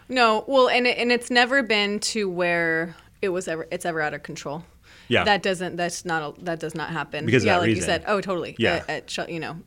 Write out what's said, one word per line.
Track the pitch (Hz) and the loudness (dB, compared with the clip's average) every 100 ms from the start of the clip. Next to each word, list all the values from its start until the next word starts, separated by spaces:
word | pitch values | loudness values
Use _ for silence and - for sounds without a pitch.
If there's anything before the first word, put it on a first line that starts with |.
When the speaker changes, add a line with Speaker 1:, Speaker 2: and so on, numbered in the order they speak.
| - | -6
Speaker 1:
No, | 254 233 220 214 | 2 4 4 2
well, | 269 247 | 4 6
and | 247 247 | 4 2
it, | - | 0
and | 240 | 0
it's | 240 - | 0 2
never | 247 240 277 | 2 4 2
been | 220 214 202 208 | 2 0 0 -2
to | - 226 202 | -4 -2 -4
where | 175 175 170 165 160 165 165 - - | 0 0 2 2 0 -2 -8 -20 -6
it | 196 | -4
was | 175 175 | -2 -4
ever, | 160 - | -6 -6
it's | 175 175 | -6 -4
ever | 160 | -2
out | 151 | -2
of | 147 | -4
control. | - 143 147 151 - - _ - - | -12 -12 -8 -10 -12 -20 _ -18 0
Speaker 2:
Yeah. | 202 185 | 2 4
Speaker 1:
That | 196 | 2
doesn't, | 196 180 180 170 | 2 -2 -4 -4
that's | 175 - 175 | -4 -4 -4
not, | 160 147 - | -4 -4 -8
a, | |
that | 175 165 | -8 -6
does | 160 | -6
not | 160 151 | -8 -8
happen. | 165 139 147 147 | -6 -6 -4 2
Speaker 2:
Because | 123 | 4
of | 110 | 6
Speaker 1:
Yeah, | 180 | 4
Speaker 2:
that | |
Speaker 1:
like | 170 | 4
Speaker 2:
reason. | 104 | 2
Speaker 1:
you | 90 | 2
said. | 165 - | -2 0
Oh, | 208 | -2
totally. | 190 180 113 - | 0 -4 -4 0
Speaker 2:
Yeah. | 214 170 | 2 2
Speaker 1:
At, | - | -2
at | 147 - | -8 -6
Shel-, | - 165 | -8 -6
you | 165 | -6
know, | 123 165 | -8 -10